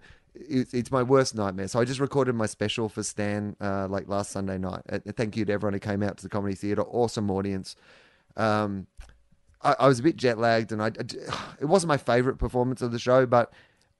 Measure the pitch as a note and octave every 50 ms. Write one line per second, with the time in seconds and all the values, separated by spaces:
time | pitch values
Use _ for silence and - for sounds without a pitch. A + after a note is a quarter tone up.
0 | - - - _ _ _ - - - - - B2+ B2 - - B2 A2+ - C3+ C3
1 | B2 A#2+ C#3 C3+ B2 - - A2 G2+ G2 F#2 F#2+ F#2+ F#2+ - A#2+ A#2+ B2 C3+ B2+
2 | C#3 B2+ - C#3+ C3 B2+ A#2+ A2+ G#2+ G#2 - - G2+ G#2 - - A2+ G#2+ - A2
3 | G2+ - - - G#2 G#2 G#2 G#2 G#2 G#2 - - G#2 G2+ G2 G2 G2 F#2+ G2 G2
4 | - - G2+ G2+ G2+ - - G2+ G2 F#2+ F#2+ F#2+ F#2 F#2 F#2 - - - G#2+ G2
5 | - G#2 G2+ - B2 G#2+ G2 A2+ G#2 F#2+ G#2 G2+ G#2 G#2 G2 G2 - G#2+ G2+ G2+
6 | G#2 G2+ E2+ - F#2+ F#2 - G#2 G2 G2+ G2 - - G2+ G#2 G#2 F#2 - - A#2
7 | A#2+ A2 - A#2 G#2 G2+ F#2+ F#2+ G2 G2 G2 F#2+ F#2 - - _ _ - - -
8 | _ _ _ _ _ _ - - A2 G#2+ G#2+ G#2+ G#2+ G2+ G2 G2 F#2 - _ -
9 | - - - _ _ _ _ _ _ _ _ _ - C#3 C#3 - B2+ C#3 C3+ A#2
10 | B2 E3+ - - B2+ B2 A#2 G#2+ A#2 A#2 A#2 A2+ A2+ F#2+ A2 G#2+ G#2+ A2+ - -
11 | B2 A2+ - - - - - - - - - - - D3 E3+ G3 E3+ E3 D3 C3
12 | - - A#2+ B2 B2+ C3 - - B2+ A#2 - B2 B2 B2+ B2+ - B2+ A#2+ A#2 A#2+
13 | - B2 B2+ C3 C3 A#2+ A#2+ A#2+ A#2 - - - - _ _ _ _ _ _